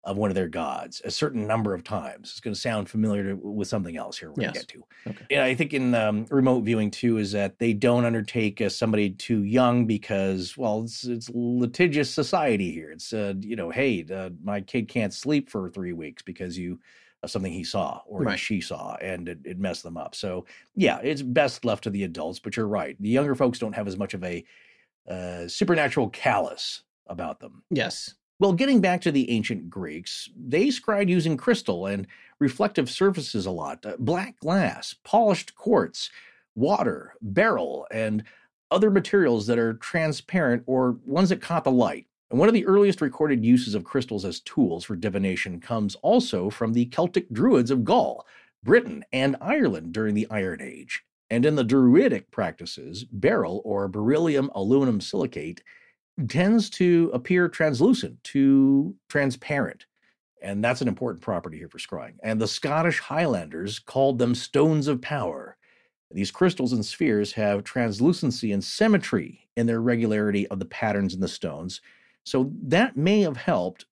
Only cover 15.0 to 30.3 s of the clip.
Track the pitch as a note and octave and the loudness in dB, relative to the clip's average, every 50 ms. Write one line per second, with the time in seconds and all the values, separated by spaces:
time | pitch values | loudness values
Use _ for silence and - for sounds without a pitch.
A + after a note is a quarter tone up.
15 | G#2+ G2 - - - C3 D3+ C#3+ C3+ - - G#2+ F#2 F2+ - G2 F#2 F2+ E2+ E2 | -4 -4 -6 -8 -4 -2 -2 -2 -2 -4 -8 -8 -8 -8 -8 -8 -8 -8 -8 -8
16 | D#2 D2 - - - - F2 - F#2+ F2+ E2+ F#2 F2+ F2+ F2+ E2+ _ _ _ _ | -10 -14 -14 -16 -16 -16 -12 -10 -10 -10 -8 -8 -8 -10 -10 -12 _ _ _ _
17 | _ _ _ _ - - - A2 F#2+ F#2+ E2 F#2+ E2 - - G2+ F2 - - - | _ _ _ _ -14 -8 -6 -6 -6 -6 -8 -8 -10 -6 -4 -4 -4 -4 -6 -10
18 | - - G#2 F#2+ - A2 G2 F#2 - - A2+ F#2 E2+ - - D#2 - - - - | -14 -14 -6 -4 -4 -2 -2 -4 -4 -4 -4 -4 -4 -6 -10 -10 -10 -12 -12 -10
19 | - F#2+ F#2 F2 F2 F2 F2 D2+ C#2 C#2+ F2+ F2+ G2 F#2 F2 - - F2 E2+ D#2+ | -8 -8 -8 -8 -8 -12 -12 -12 -14 -14 -8 -6 -4 -4 -6 -6 -10 -12 -12 -12
20 | D2 - - - - G2 F2+ F#2 F2+ _ - - _ _ _ - F#3 B2 - - | -12 -12 -10 -8 -8 -6 -6 -8 -10 _ -20 -20 _ _ _ 2 2 2 2 2
21 | A2 C#3+ D#3 C#3 C#3 B2+ B2 D#3 D3 C#3 - - - A#2 G#2 - - A2+ G2 G2+ | -2 -4 -4 -4 -4 0 2 2 2 2 -2 -4 -2 -2 -2 -2 -4 -6 -4 -4
22 | G2 F2 E2 D#2+ D2+ E2+ F#2 - _ G#2+ G2+ - A2 G2+ G#2+ G2 D#2 C#2 C#2 _ | -4 -6 -6 -8 -8 -8 -10 -10 _ -8 -4 -4 -4 -2 -2 -4 -4 -6 -8 _
23 | G2+ G#2+ A#2 C3 D3 C#3+ C3 B2 C#3 B2 A#2+ - A#2+ G#2+ G2+ A#2 G#2+ G2+ F#2 F#2+ | -2 0 2 2 2 2 0 2 2 0 0 -2 -6 -6 -4 -6 -6 -6 -4 -6
24 | G2+ F#2+ - F#2 F2+ F2+ F2 E2+ - _ _ - _ _ _ _ _ _ _ _ | -6 -6 -6 -8 -8 -8 -8 -8 -10 _ _ -20 _ _ _ _ _ _ _ _
25 | _ - F2+ F#2 F2+ F2+ F2+ F2 F2 F2 - - G#3 F3+ F3 D#3 D3 C3 - D3 | _ -12 -10 -8 -8 -8 -8 -10 -10 -10 -2 -2 2 2 2 2 2 2 2 0
26 | A#2+ G#2 - - - C3+ A2+ G2+ E2 C#2+ - - - - - - _ _ _ _ | -2 -2 -4 -2 0 2 2 2 0 -2 -6 -8 -10 -10 -10 -12 _ _ _ _
27 | _ - F2+ F2 F2 D#2 C#2 _ - - _ - _ _ F3+ C3+ A2 F3+ - - | _ -14 -12 -10 -8 -10 -10 _ -16 -20 _ -20 _ _ -2 -2 -2 -4 -6 -10
28 | - - - _ _ _ _ _ G3+ G3 F3+ E3+ C4 C#4 C4+ A3+ F#3 F#3 F3+ F3 | -12 -14 -16 _ _ _ _ _ 2 4 4 2 2 4 4 4 4 4 2 2
29 | - F3 D3 C#3 B2+ - A#2 A2+ G#2+ - A#2+ F2+ D2+ F2 - G2 F#2 D2+ D2+ E2+ | 0 0 2 2 0 2 0 -2 0 -2 -6 -6 -8 -12 -10 -10 -10 -10 -10 -12
30 | F2+ - - - - - | -12 -12 -12 -12 -14 -16